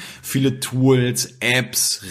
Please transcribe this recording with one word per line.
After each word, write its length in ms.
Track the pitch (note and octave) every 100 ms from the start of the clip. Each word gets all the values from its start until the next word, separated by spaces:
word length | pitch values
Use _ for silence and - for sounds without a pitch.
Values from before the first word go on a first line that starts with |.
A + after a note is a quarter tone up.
| - -
viele 380 | - C3 C3+ C3
Tools, 760 | - B2+ C3+ C3 B2 A2 - -
Apps, 640 | A#2 B2+ A#2 - - - F#2+